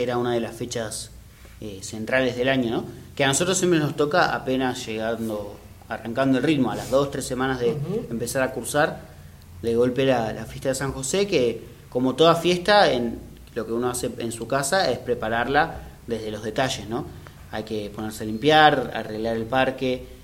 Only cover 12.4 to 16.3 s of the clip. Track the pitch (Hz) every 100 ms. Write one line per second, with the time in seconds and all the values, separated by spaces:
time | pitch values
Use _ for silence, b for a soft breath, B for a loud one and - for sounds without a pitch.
12.4 | 170 175 180 208 160 123 117 - - -
13.4 | - 117 110 117 123 127 123 113 113 110
14.4 | 117 135 143 190 156 117 120 110 113 117
15.4 | 123 147 165 B B B - 113 110